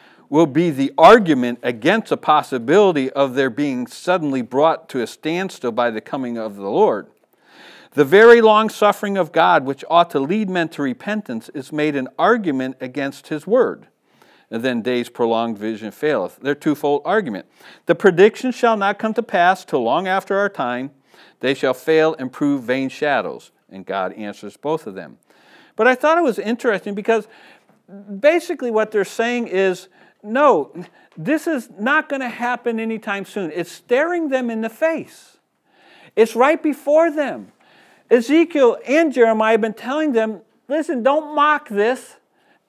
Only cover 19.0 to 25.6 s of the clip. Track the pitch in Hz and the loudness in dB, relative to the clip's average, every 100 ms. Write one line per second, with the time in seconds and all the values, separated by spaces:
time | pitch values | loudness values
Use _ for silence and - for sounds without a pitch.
19 | 220 220 220 190 175 190 - 143 113 147 | -4 -4 -2 2 2 2 -2 -4 0 -2
20 | 190 190 185 196 202 196 127 123 135 - | -2 -4 -2 -2 -2 -4 -6 -6 -8 -14
21 | _ _ - _ 127 139 139 127 - 160 | _ _ -20 _ -4 -2 -2 -2 0 2
22 | 156 156 127 - 147 143 113 131 135 - | 2 0 -8 -4 -2 -2 -2 -4 -4 -4
23 | 147 135 90 62 - _ _ 92 92 95 | -2 -2 -4 -10 -18 _ _ -16 -8 -6
24 | 92 104 104 98 104 - 143 156 113 92 | -6 -8 -12 -14 -16 -12 -8 -8 -8 -16
25 | 76 - _ _ _ _ | -16 -20 _ _ _ _